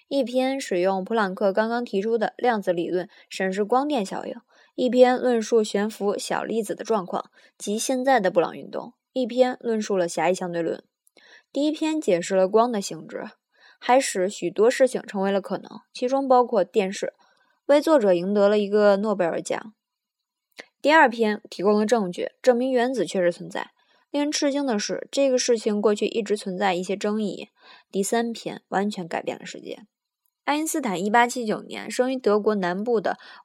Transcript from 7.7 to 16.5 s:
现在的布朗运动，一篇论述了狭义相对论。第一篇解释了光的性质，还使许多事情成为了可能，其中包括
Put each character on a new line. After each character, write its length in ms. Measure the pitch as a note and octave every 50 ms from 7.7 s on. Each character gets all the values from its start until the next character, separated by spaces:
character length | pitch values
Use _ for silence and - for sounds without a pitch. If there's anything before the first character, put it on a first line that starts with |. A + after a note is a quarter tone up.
| G#3 A3+
现 260 | - - C4 B3+ B3+
在 160 | C4+ C4 A#3+
的 100 | F#3+ F#3
布 100 | F#3 -
朗 140 | D#3+ - -
运 160 | C#3+ - -
动， 220 | - - - A#3+ - _ _ _ -
一 100 | C4 B3+
篇 320 | A3 A#3+ B3+ B3+ B3+ B3 -
论 200 | - A#3 A3+ A3
述 160 | G#3 - G3+
了 100 | F#3+ F3
狭 220 | E3+ - F3 D#3 E3+
义 60 | F#3
相 180 | F#3 F#3+ F3
对 80 | E3+ E3+
论。 240 | E3 D#3 - - - _ _ _ _ _ _ _ _ _ - - _ _
第 160 | - C4+ C#4+
一 60 | D#4
篇 260 | D4+ D4+ D#4+ D#4 D#4 D#4
解 220 | - - F3+ E3+
释 140 | F3 - G3
了 120 | F#3+ F#3+
光 240 | F#3 G#3+ A#3 A#3 B3+
的 100 | A#3 G3+
性 260 | G3 - E3 D#3 D#3
质， 180 | - - - - G#3+ - _ _ _ _ _ _ - _ _
还 200 | - - B3 C4+
使 300 | C4 - - G3 F3+ G3
许 220 | G3+ - F3 E3+
多 200 | - - G#3 A#3+
事 160 | B3+ - C4+
情 140 | B3 - -
成 220 | - - - G3
为 80 | F#3+ G3
了 100 | G3 G3
可 160 | G3 - F#3+
能， 240 | - - - - - - _ -
其 120 | - B3+
中 220 | B3 C4+ C#4 C#4 C4
包 160 | B3+ B3 B3
括 180 | A#3